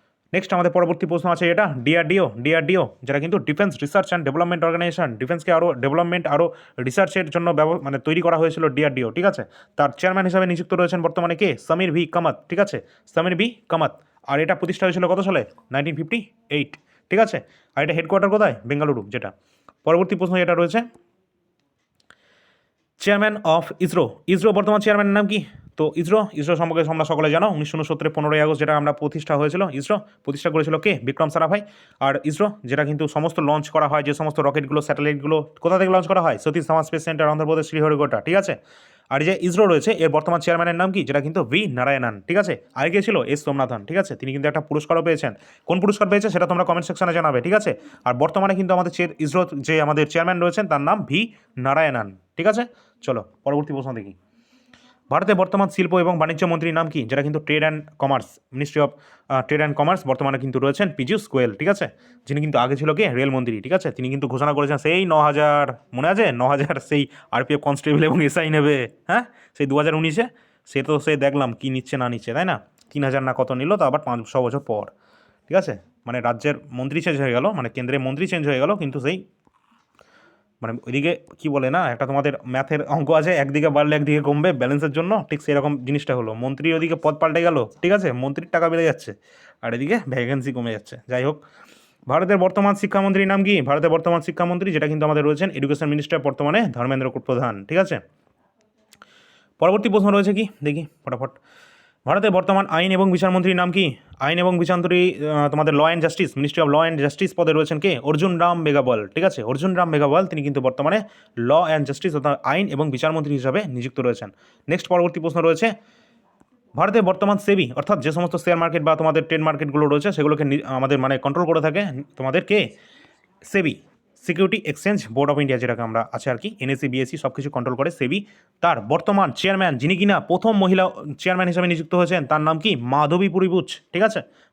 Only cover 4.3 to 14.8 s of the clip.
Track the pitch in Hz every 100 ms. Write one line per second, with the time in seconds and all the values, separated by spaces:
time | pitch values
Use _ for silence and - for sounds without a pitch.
4.3 | 147 175 175 165 170 175 165 151 107 131
5.3 | 170 - 165 170 127 135 160 170 175 156
6.3 | 147 170 - - - 131 196 190 190 156
7.3 | 170 170 151 185 180 139 135 151 165 170
8.3 | 165 160 165 160 135 147 131 117 170 190
9.3 | 151 107 - _ - 143 - 185 190 185
10.3 | 185 185 175 180 180 175 180 160 170 170
11.3 | 165 196 117 - 165 185 156 160 170 156
12.3 | - - 175 196 127 - _ _ 165 175
13.3 | 175 226 233 - 160 143 - _ _ -
14.3 | 139 160 175 165 185